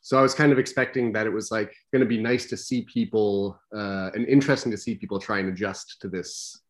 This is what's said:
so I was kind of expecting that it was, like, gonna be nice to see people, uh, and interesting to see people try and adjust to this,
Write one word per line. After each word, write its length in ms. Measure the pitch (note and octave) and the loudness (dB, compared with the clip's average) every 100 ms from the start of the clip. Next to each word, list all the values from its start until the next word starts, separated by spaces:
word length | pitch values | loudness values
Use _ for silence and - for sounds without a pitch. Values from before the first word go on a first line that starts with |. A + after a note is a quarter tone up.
so 160 | - C3 | 0 4
I 40 | |
was 120 | C3+ | 4
kind 160 | - D3 | 6 4
of 60 | C3 | 4
expecting 540 | B2+ - B2+ C3 A#2+ | 2 0 -2 0 0
that 140 | G#2+ G#2+ | 0 -2
it 60 | |
was, 180 | G#2 G#2 | -2 -4
like, 220 | A2+ G#2 - - | -4 -4 -8 -2
gonna 120 | C3 | 2
be 160 | B2 A2+ | 2 2
nice 260 | A2+ B2 - | 2 0 -2
to 100 | G#2+ | -8
see 260 | - B2 | -4 -4
people, 760 | - A#2+ G#2+ A2 G#2 G2+ G2 - _ | -2 -2 0 2 2 2 -2 -6 _
uh, 360 | G#2+ G2+ G2 F#2+ | -8 -4 -4 -4
and 120 | G#2+ A#2+ | -4 4
interesting 460 | C#3 C#3 C3+ B2 | 4 6 0 0
to 40 | G#2 | -4
see 180 | - G2+ | -6 -8
people 240 | G2 G2 | -6 -6
try 180 | - G#2 | -2 -2
and 100 | F#2+ | -2
adjust 500 | F#2 G2+ F#2 - - | -2 -4 -6 -14 -12
to 80 | G2 | -8
this, 520 | F2+ - - - - | -8 -8 -12 -14 -18